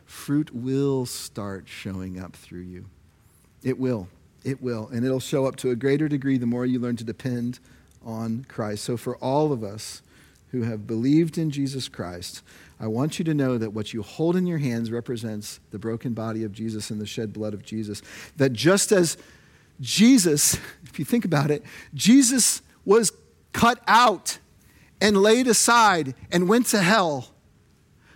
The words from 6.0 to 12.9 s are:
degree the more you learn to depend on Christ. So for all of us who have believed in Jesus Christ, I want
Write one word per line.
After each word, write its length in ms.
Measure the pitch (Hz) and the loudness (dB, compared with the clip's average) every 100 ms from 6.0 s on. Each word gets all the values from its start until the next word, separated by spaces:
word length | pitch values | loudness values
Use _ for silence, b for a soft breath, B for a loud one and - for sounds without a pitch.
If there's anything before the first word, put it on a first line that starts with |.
| 151 | 0
degree 320 | 143 135 135 | -2 0 0
the 80 | 120 | 0
more 180 | 120 123 | -2 0
you 140 | 127 | -2
learn 160 | 120 117 | -2 -4
to 60 | |
depend 560 | 117 104 131 120 120 123 b b b b | -6 -8 -6 -4 -6 -8 b b b b
on 420 | 117 110 113 113 135 | -12 -8 -6 -6 -8
Christ. 360 | - 107 104 | -8 -6 -6
So 140 | - 120 | -6 -6
for 200 | 127 120 | -6 -6
all 340 | 127 139 156 | -2 0 0
of 120 | 127 | -2
us 400 | 104 110 - - _ b b b _ | -6 -12 -14 -18 _ b b b _
who 100 | 127 | -6
have 240 | 117 110 107 | -4 -6 -6
believed 540 | 113 131 151 170 170 | -2 2 4 2 0
in 100 | 156 | -4
Jesus 400 | 139 139 135 - | -2 -4 -6 -10
Christ, 540 | - 87 87 90 - - B B B | -10 -10 -10 -14 -16 -20 B B B
I 60 | |
want 320 | 110 | -4